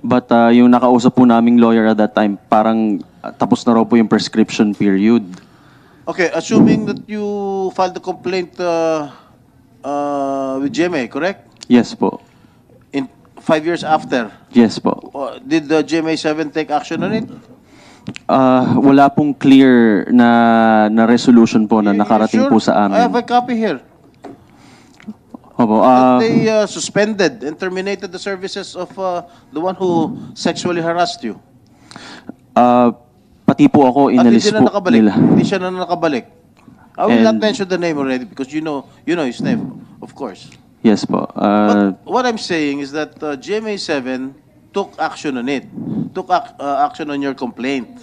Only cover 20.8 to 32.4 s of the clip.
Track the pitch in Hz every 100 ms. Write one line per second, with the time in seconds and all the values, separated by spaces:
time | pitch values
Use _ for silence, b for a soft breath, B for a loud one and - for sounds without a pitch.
20.8 | 107 113 113 120 - 120 113 120 107 113
21.8 | 104 101 104 110 110 - 277 226 - -
22.8 | 202 196 240 240 240 240 247 233 220 131
23.8 | _ _ _ _ - - _ b b b
24.8 | b _ - - _ - - - 117 110
25.8 | 120 127 127 127 - - 220 214 202 170
26.8 | - 196 208 208 170 117 135 160 190 185
27.8 | 196 196 196 175 202 196 190 202 180 180
28.8 | 175 - 190 175 175 b _ 147 180 185
29.8 | 185 170 160 B B - 170 160 175 170
30.8 | 165 170 170 - 113 - _ _ _ B
31.8 | B B B B B -